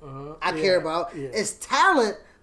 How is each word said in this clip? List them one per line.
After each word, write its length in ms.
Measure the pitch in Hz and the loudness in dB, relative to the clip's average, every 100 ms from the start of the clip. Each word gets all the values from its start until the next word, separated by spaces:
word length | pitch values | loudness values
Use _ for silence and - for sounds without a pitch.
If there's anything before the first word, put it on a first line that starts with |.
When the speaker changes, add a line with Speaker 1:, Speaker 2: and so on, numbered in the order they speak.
Speaker 1:
Uh-huh. 300 | 147 135 143 156 | -16 -14 -14 -6
Speaker 2:
I 120 | 170 160 | -4 0
Speaker 1:
Yeah. 60 | |
Speaker 2:
care 200 | 190 180 | 2 2
about. 340 | 156 165 165 160 | 2 -2 -4 -6
Speaker 1:
Yeah. 140 | 135 | -6
Speaker 2:
It's 200 | 208 196 | -4 -4
talent 640 | - - 277 370 302 214 - - _ | -6 -2 2 4 4 2 -2 -12 _